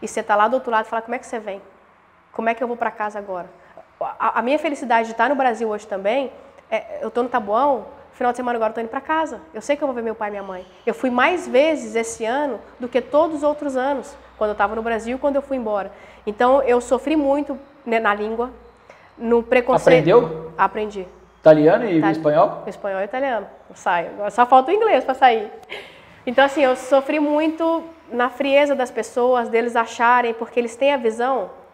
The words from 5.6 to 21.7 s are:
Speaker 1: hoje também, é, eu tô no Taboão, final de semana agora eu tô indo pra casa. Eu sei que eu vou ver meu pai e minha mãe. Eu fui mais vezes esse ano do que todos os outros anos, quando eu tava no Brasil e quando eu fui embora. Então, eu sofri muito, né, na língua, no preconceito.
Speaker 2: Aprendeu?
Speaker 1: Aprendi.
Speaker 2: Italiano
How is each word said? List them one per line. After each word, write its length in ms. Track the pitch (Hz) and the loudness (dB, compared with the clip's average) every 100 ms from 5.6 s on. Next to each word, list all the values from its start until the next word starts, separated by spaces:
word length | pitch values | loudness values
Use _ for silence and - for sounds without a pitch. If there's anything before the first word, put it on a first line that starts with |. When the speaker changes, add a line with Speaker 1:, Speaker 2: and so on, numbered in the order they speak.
| 226 | -4
Speaker 1:
hoje 180 | 208 - | -6 -8
também, 460 | 196 196 262 262 - - - - | -6 -2 -2 -4 -10 -20 -20 -8
é, 280 | 220 - 196 | -6 -6 -10
eu 100 | 220 | -6
tô 100 | 240 | -4
no 60 | 247 | -2
Taboão, 600 | 247 202 220 285 240 - - - | -2 0 0 2 0 -4 -18 -20
final 180 | - 247 | -4 -4
de 60 | 240 | -2
semana 200 | 247 233 | -4 -2
agora 140 | 220 | -2
eu 40 | 226 | -4
tô 60 | |
indo 80 | 226 | -8
pra 120 | 269 | -8
casa. 400 | 277 320 311 220 - | -4 -2 -2 -8 -14
Eu 80 | 220 | -8
sei 140 | - 285 | -4 -2
que 80 | |
eu 40 | 294 | -2
vou 80 | 240 | -4
ver 60 | |
meu 140 | 226 220 | -6 -6
pai 140 | 208 | -8
e 20 | |
minha 120 | 202 | -8
mãe. 220 | 196 185 - - - | -10 -12 -16 -8 -6
Eu 80 | |
fui 160 | 220 262 | -2 0
mais 360 | 247 285 359 240 | 2 2 0 0
vezes 480 | 247 311 294 226 226 | 2 4 0 -4 -4
esse 280 | 226 - | -4 -6
ano 380 | 220 262 294 208 - - | -4 -2 -2 -6 -12 -12
do 80 | 247 | -6
que 140 | - | -4
todos 360 | - 294 330 302 | 0 2 2 0
os 60 | |
outros 320 | 294 294 294 262 | -2 -2 -4 -2
anos, 400 | 269 269 - - - - | -2 -4 -6 -16 -20 -4
quando 140 | 214 | -4
eu 40 | 208 | 0
tava 180 | 202 | -2
no 80 | 226 | -2
Brasil 360 | 226 220 220 262 | -4 -4 -4 -2
e 20 | |
quando 160 | 294 277 | 0 -2
eu 60 | |
fui 160 | 277 269 | -2 -4
embora. 340 | 220 208 190 - - - - | -2 -4 -4 -12 -20 -12 -8
Então, 380 | 208 247 269 | 0 4 4
eu 160 | - 247 | 4 2
sofri 380 | 247 247 277 311 | 2 -2 0 0
muito, 420 | 269 285 285 254 - - 240 | 2 0 -2 -8 -12 -16 -4
né, 140 | 226 | 0
na 140 | 214 | 0
língua, 380 | 208 214 226 247 - - - - - - - | 0 -2 -4 -6 -10 -20 -20 -20 -20 -20 -8
no 260 | 233 233 | 0 0
preconceito. 720 | 233 254 240 247 - 165 151 175 | 2 0 2 2 6 6 6 4
Speaker 2:
Aprendeu? 360 | - - - - | 4 -4 -10 -2
Speaker 1:
Aprendi. 500 | 190 220 214 202 180 - - _ | -2 -2 -8 -8 -12 -16 -20 _
Speaker 2:
Italiano 440 | 160 156 156 | 6 8 8